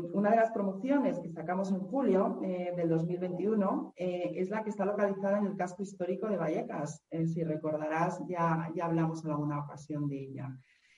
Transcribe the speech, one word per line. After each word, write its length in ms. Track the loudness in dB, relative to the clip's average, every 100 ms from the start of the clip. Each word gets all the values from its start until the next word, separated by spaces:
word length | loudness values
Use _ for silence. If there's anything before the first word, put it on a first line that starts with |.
| -2
una 180 | 2 4
de 60 | 6
las 140 | 4
promociones 680 | 2 -2 -2 2 2 2 0
que 120 | -4
sacamos 400 | -6 -2 0 0
en 100 | 0
julio, 600 | 0 0 4 4 4 0
eh, 320 | -2 -2 -2 0
del 140 | 2
dos 160 | 2 2
mil 120 | -2
veintiuno, 760 | -2 -2 0 2 2 0 -4 -4
eh, 360 | -2 -2 -2 -2
es 140 | -2
la 120 | -2
que 80 | -2
está 140 | -2
localizada 540 | 0 2 2 2 2 2
en 80 | 2
el 100 | 0
casco 260 | -4 -4
histórico 460 | -8 -4 -4 -2 -2
de 80 | 0
Vallecas. 680 | 0 0 -2 -4 -6 -8 -8
Eh, 160 | -2 0
si 160 | 0
recordarás, 760 | 0 0 0 -2 0 2 0 0 -4
ya, 420 | 0 2 2 0
ya 100 | -2
hablamos 400 | 0 2 2 0
en 60 | -2
alguna 300 | -2 0 -2
ocasión 480 | -4 -10 -6 -4 -2
de 160 | -4
ella. 300 | -8 -8 -8 -10 -16 _ _